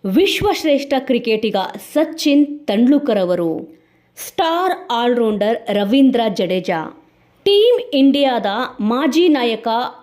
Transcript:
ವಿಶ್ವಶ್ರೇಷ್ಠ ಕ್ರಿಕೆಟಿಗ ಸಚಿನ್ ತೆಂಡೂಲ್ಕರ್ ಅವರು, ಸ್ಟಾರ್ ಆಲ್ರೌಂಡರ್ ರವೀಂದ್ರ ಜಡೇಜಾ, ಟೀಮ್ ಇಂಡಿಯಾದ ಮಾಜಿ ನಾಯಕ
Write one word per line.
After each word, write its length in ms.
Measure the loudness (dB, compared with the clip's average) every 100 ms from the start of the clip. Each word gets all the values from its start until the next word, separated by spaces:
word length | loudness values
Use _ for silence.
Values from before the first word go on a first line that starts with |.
ವಿಶ್ವಶ್ರೇಷ್ಠ 880 | 0 2 2 0 -2 0 0 0 0 -4
ಕ್ರಿಕೆಟಿಗ 580 | 0 -2 0 -2 -2 -4 -6 -10 -6
ಸಚಿನ್ 520 | -2 -2 -2 2 2 2 -2
ತೆಂಡೂಲ್ಕರ್ 580 | -4 0 2 2 2 0
ಅವರು, 320 | 0 0 -2 -4 -10 -20 _ _ _ -18
ಸ್ಟಾರ್ 580 | -12 -4 -2 0 -2 -4 -4
ಆಲ್ರೌಂಡರ್ 680 | -2 0 0 0 -2 -4 -4 -2
ರವೀಂದ್ರ 480 | -2 2 4 4 2 -2
ಜಡೇಜಾ, 480 | -2 -2 -2 -2 -6 -6 -16 _ _ _ _
ಟೀಮ್ 340 | 2 4 4 2 0
ಇಂಡಿಯಾದ 520 | 4 4 4 0 0 -2 -4 -6 -4
ಮಾಜಿ 480 | -2 0 0 2 2
ನಾಯಕ 400 | 2 0 -2 -2 -4 -4 -10